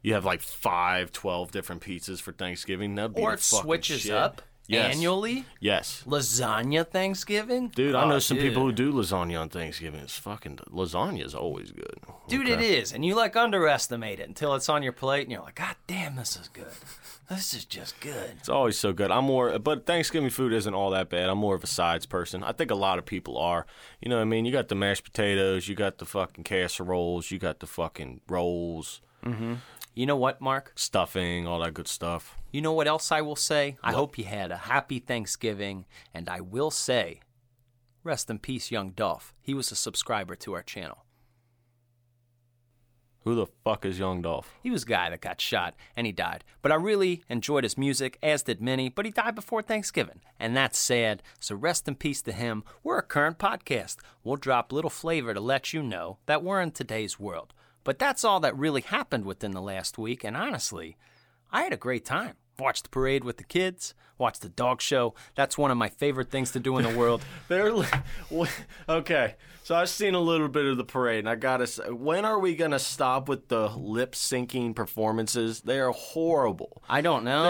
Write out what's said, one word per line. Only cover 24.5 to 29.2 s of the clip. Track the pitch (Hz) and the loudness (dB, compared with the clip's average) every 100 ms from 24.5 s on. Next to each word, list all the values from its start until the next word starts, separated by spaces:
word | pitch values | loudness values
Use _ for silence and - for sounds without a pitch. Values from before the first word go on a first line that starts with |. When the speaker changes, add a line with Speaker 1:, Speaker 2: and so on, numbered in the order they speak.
Speaker 1:
got | 135 - | 0 0
the | |
mashed | 98 101 98 | 0 2 0
potatoes, | - - 101 98 95 92 87 | -4 0 2 4 4 2 -2
you | |
got | 98 98 - | -2 -2 -2
the | |
fucking | 104 98 90 - | -4 -2 -2 -6
casseroles, | 82 95 90 - 90 90 87 87 82 | -2 0 0 -2 0 0 2 -2 -4
you | 92 | -4
got | 87 76 | -4 -4
the | 85 | -10
fucking | - 82 - 69 64 - | -4 -4 -6 -12 -12 -4
rolls. | 90 87 87 85 82 - - _ _ | 0 0 0 -4 -6 -10 -14 _ _